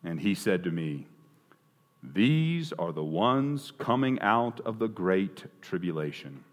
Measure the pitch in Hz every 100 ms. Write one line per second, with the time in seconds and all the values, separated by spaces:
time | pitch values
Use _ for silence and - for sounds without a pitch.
0 | 85 82 87 95 - 92 90 85 80 73
1 | - - - _ _ _ _ _ _ _
2 | 123 - 117 156 160 170 160 - 85 78
3 | 78 80 113 135 139 147 143 - - 123
4 | 131 131 101 113 120 117 - 110 113 98
5 | 90 95 98 - - - - 92 87 78
6 | 76 73 71 69 -